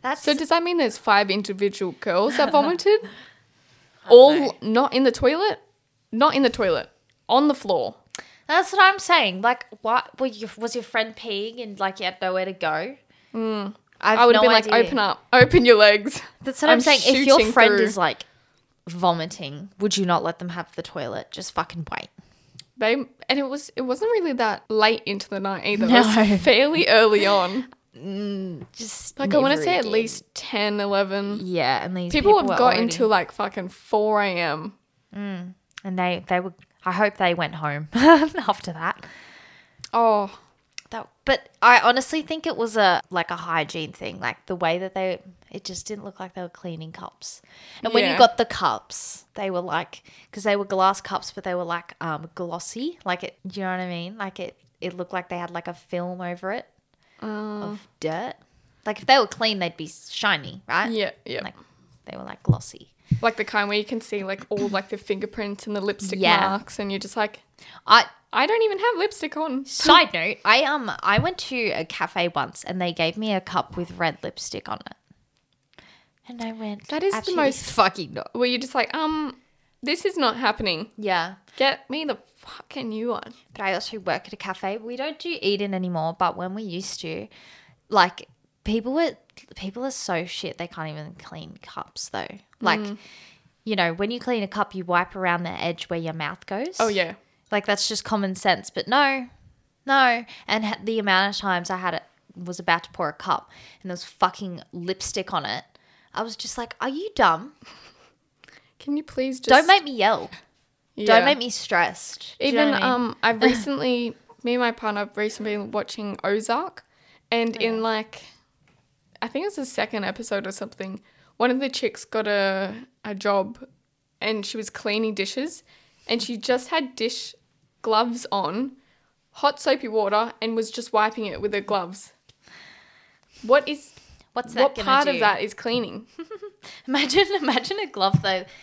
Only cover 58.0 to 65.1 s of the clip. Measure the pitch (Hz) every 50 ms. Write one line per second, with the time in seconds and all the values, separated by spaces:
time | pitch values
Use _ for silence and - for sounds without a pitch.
58 | - 156 156 170 220 254 - _ _ _ _ _ _ _ _ _ _ 214 214 -
59 | - - 262 269 226 208 - - 233 214 214 196 180 170 165 - 160 147 - -
60 | - - - - - 208 185 151 135 92 85 92 _ - 127 175 208 226 226 220
61 | 202 - - _ _ - 123 123 - - - - - _ _ _ _ _ _ _
62 | _ - - 62 64 64 - - _ - - - - - - - - _ _ _
63 | _ _ - - - 233 226 220 214 - - 208 202 202 208 208 208 208 254 226
64 | 220 - - 208 196 190 196 196 - _ 214 202 254 240 208 185 185 - 220 196
65 | - -